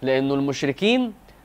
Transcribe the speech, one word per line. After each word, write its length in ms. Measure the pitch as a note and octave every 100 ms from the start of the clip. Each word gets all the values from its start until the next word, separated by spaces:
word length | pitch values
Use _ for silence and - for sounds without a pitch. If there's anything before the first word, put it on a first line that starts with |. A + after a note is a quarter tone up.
لأنه 320 | C3 C3 C#3
المشركين 800 | C#3 C#3+ C3 C#3 C3 G3+ B3+ A#3+ - - -